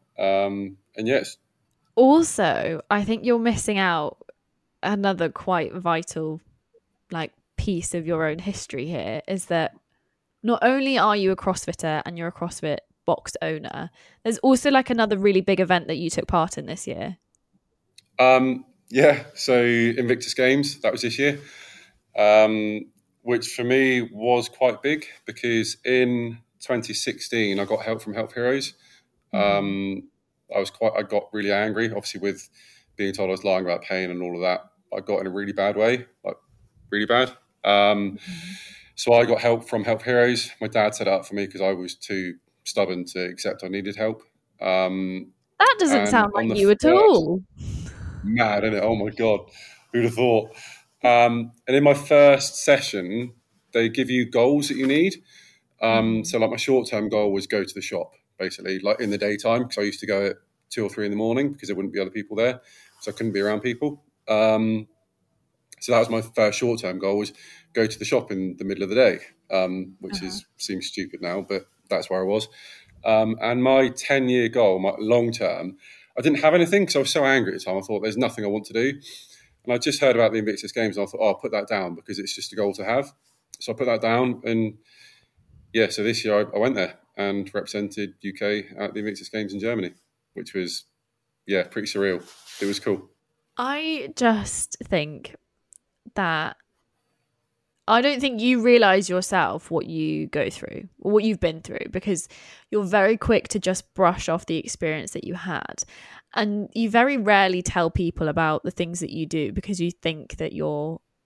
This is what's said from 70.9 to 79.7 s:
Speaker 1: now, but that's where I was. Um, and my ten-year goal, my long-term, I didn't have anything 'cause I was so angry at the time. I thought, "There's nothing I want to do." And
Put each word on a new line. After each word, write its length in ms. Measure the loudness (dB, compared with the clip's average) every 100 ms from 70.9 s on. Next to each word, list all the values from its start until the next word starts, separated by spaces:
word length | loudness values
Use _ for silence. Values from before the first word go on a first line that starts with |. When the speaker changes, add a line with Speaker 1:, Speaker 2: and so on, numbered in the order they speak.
| -10 -10 -10
Speaker 1:
now, 180 | -6 -6
but 240 | -4 -6 -8 _ -6
that's 180 | -4 -2
where 140 | -2
I 40 | 0
was. 220 | -2 -4 -12 -20 -20 _ -6
Um, 320 | 2 4 2 0
and 220 | -2 2
my 260 | 4 4 4
ten-year 600 | -2 -2 0 2 2 2
goal, 280 | 4 4 4
my 160 | 0 -2
long-term, 800 | 2 2 2 -2 -4 -4 -8 -12 -20 -20 _ -2
I 40 |
didn't 180 | 0 4
have 120 | 4
anything 320 | 4 4 2 2
'cause 100 | 0
I 20 |
was 100 | 0
so 140 | 2 2
angry 280 | 2 0
at 60 | -4
the 60 | -4
time. 120 | -6
I 40 |
thought, 200 | -4 -4
"There's 160 | -2 -2
nothing 260 | -2 -2
I 40 | -4
want 160 | -4 -4
to 80 |
do." 260 | -2 -2 -4 -14 -20 -20 -20 _ _
And 100 | -4